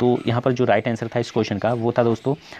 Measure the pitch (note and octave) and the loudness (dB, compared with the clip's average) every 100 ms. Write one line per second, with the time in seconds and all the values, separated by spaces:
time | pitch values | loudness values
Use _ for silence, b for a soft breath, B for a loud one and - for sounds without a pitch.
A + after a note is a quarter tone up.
0 | B2 A#2+ - A#2+ C3+ B2 A#2+ A#2+ A#2+ A2+ | 2 2 0 0 0 0 2 2 0 -4
1 | A2+ A#2+ A#2 A#2 G#2+ G2+ A2 A#2+ A#2 A#2 | -4 -4 -2 -2 -2 0 -2 0 0 2
2 | A#2 A2 C3+ C#3+ B B | 2 0 -2 -4 B B